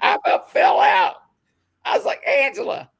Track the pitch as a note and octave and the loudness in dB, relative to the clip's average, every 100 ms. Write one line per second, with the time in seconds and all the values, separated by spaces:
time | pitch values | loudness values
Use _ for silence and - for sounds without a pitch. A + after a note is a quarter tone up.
0 | - - - - - - F#5+ - - F#3+ | 0 0 0 -2 -2 0 2 4 2 2
1 | F3+ - _ _ _ _ _ _ - E3 | 0 -4 _ _ _ _ _ _ -4 -4
2 | - A3 - C#4 C#4 G#3+ F3 - - _ | -2 -6 -2 0 0 -4 -8 -8 -10 _